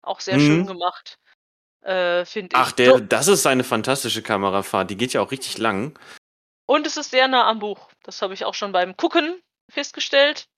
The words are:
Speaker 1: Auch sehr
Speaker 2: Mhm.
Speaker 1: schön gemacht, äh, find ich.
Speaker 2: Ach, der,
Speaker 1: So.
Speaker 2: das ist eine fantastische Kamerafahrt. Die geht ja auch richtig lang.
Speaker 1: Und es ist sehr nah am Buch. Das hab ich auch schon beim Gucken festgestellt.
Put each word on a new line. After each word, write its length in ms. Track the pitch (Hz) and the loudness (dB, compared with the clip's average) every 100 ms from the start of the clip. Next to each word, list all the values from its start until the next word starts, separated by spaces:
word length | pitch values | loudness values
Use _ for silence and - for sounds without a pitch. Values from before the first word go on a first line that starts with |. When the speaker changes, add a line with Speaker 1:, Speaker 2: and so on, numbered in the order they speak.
Speaker 1:
Auch 180 | - 185 | -10 -8
sehr 160 | - 139 | -2 2
Speaker 2:
Mhm. 100 | 147 | 4
Speaker 1:
schön 200 | 156 190 | 4 0
gemacht, 520 | 180 180 - - - _ _ _ _ _ _ | -4 -6 -6 -20 -20 _ _ _ _ _ _
äh, 420 | - 190 180 175 | -6 -2 0 0
find 280 | 180 220 185 | -2 -8 -2
ich. 60 | 127 | 0
Speaker 2:
Ach, 120 | 127 | 0
der, 200 | - 123 | 4 6
Speaker 1:
So. 80 | 131 | 6
Speaker 2:
das 260 | 101 113 151 | 4 0 4
ist 200 | 196 147 | 4 4
eine 180 | 127 | 2
fantastische 580 | 123 113 107 131 117 110 | 0 -2 0 -2 -2 -6
Kamerafahrt. 640 | 107 107 98 98 98 101 92 | -2 0 2 0 -2 -2 -2
Die 60 | 98 | -4
geht 160 | 123 | -2
ja 80 | 123 | 0
auch 120 | 98 | -2
richtig 260 | 82 - - | -4 -8 -2
lang. 400 | 110 98 135 - - - _ _ _ _ - | -2 -2 -6 -10 -20 -20 _ _ _ _ -2
Speaker 1:
Und 200 | 294 302 | 0 0
es 100 | 302 | -6
ist 140 | 285 | -2
sehr 160 | 254 262 | 2 4
nah 200 | 254 220 | 4 2
am 100 | 220 | 0
Buch. 300 | 208 196 - _ | -6 -10 -16 _
Das 180 | - - | -18 -8
hab 80 | 196 | -8
ich 140 | 190 | -6
auch 100 | - | -8
schon 160 | - 202 | -6 -2
beim 240 | 185 180 185 | 0 -2 -2
Gucken 440 | 330 339 302 359 _ _ _ | 0 0 -2 -10 _ _ _
festgestellt. 760 | - 285 - - 277 285 294 - | -10 -8 -8 0 2 2 0 -14